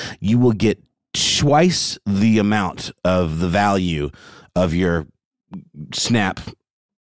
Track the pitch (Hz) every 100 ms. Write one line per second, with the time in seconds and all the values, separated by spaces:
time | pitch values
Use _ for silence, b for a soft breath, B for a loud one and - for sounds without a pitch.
0 | B B 98 120 123 107 107 - _ _
1 | _ - - - 143 143 180 160 - -
2 | - 98 113 107 104 107 92 - - -
3 | 90 92 85 78 90 95 101 101 90 78
4 | 73 - B B B 90 90 85 90 85
5 | 76 _ _ _ _ 92 - 71 78 -
6 | - 117 95 - - - _ _ _ _